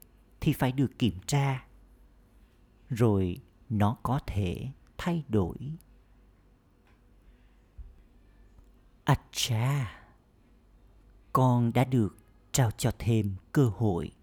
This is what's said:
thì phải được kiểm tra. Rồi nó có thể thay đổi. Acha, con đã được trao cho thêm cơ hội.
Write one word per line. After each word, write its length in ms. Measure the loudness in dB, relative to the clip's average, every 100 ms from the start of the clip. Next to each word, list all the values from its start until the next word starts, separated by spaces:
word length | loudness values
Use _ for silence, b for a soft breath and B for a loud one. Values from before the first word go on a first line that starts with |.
| -18 _ _ -4
thì 140 | -2
phải 180 | 0 0
được 280 | 0 -2 0
kiểm 160 | -2 -2 -2
tra. 400 | -2 0 -4 -10 -20 -20 -20 _ _ _ _ _ _ _ _ -10
Rồi 480 | 2 4 4 2 -4 -12 _ -6
nó 280 | 0 2 0
có 160 | -2 -4 -2
thể 440 | -2 -2 -4 -8 -14 -18 -8
thay 260 | -4 -4 -2
đổi. 300 | 0 0 -4 -10 -12 -16 -20 _ _ _ _ _ _ _ _ _ _ _ _ b b b b b -20 -20 -20 -20 _ -20 -20 -20 -20 -20 _ _ _
Acha, 960 | 0 0 -2 -6 -2 0 0 -2 -4 -10 -20 -20 _ _ _ _ _ _ -20 _ -20 -20 _
con 400 | 0 2 4 2
đã 100 | 2
được 340 | 2 2 0 -2 -18 _ _
trao 200 | 0 0
cho 200 | 0 -4 -2
thêm 360 | 0 2 0 -4 -2
cơ 200 | 2 2 2
hội. 340 | 0 0 -4 -12